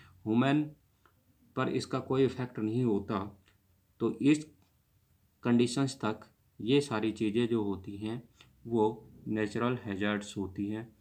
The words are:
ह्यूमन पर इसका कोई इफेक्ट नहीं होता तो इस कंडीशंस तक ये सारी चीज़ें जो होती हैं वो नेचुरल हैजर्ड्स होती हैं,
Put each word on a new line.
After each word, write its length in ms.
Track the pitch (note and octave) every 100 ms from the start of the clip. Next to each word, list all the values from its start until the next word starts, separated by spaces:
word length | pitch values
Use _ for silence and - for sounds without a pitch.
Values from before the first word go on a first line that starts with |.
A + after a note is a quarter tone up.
| - - G#2+
ह्यूमन 360 | A2+ C3 D3 D3+ - _ _ _ _ _ _ _ -
पर 140 | C3
इसका 300 | C3 - C3+
कोई 240 | - C3
इफेक्ट 360 | C3 - B2 -
नहीं 240 | G#2+ A#2
होता 600 | A#2+ G2+ F#2+ G#2 G2+ - _ _ _ _ _ _
तो 120 | A#2
इस 400 | - C3+ D3+ - _ _ _ _ _ _ _ _ _
कंडीशंस 520 | B2 A#2+ A#2+ - C3+ -
तक 240 | A2 G#2+ - _ _ _
ये 200 | G#2 C#3
सारी 300 | C#3+ A2 A2
चीज़ें 360 | G#2+ A2 G#2+ A#2+
जो 160 | A#2
होती 340 | G#2 F#2+ F#2+ G2+
हैं 320 | G#2+ A#2+ - _ - _ A#2
वो 420 | A2+ G#2+ A#2 - - -
नेचुरल 480 | G#2+ G#2 A2+ A#2+ B2
हैजर्ड्स 640 | A2+ G2 G#2 G#2 G#2 -
होती 320 | F#2 F#2 G2+
हैं, 280 | G#2+ A#2 _